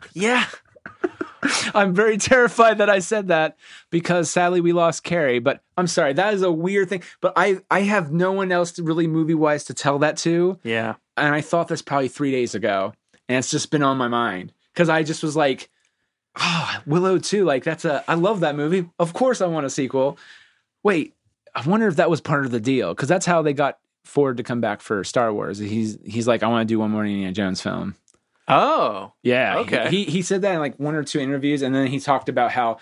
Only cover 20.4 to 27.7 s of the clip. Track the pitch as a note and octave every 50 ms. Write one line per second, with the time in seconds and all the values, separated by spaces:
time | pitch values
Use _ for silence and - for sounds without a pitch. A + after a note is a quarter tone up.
20.4 | _ _ _ _ _ _ _ _ - G#3 F#3+ D3+ - - _ _ _ _ _ _
21.4 | _ _ - A#2+ A#2 D#3+ G3+ A3+ A3+ G3+ D3 D#3+ E3 E3 E3 - - - D3+ C#3+
22.4 | C3+ B2 B2 A#2 G#2 C3+ C3+ B2 G2 E2+ F2 - C#3 C3 F3 F#3+ - F3+ F3 E3
23.4 | D3+ D3+ C#3 C#3 C#3+ C3 - _ _ _ _ _ _ - - C#3+ C#3+ C3+ B2 A#2+
24.4 | A#2 - B2 A#2+ A2+ G#2+ G#2 - - - A2 F#2+ F2+ - - C3 A#2 A2+ G#2 G#2
25.4 | - E2+ G2+ G2+ G#2+ G#2 A2 A2+ A2 A2 G#2 - - - G#2+ A#2 A2 B2 A#2 G2+
26.4 | G#2+ A2+ A#2+ A2+ A2+ G#2+ A2+ A2 A2 G#2+ G#2+ G#2+ G#2 G#2 G2+ G2 F#2+ F#2 F#2 G#2+
27.4 | G2 F#2 F#2+ - - G2+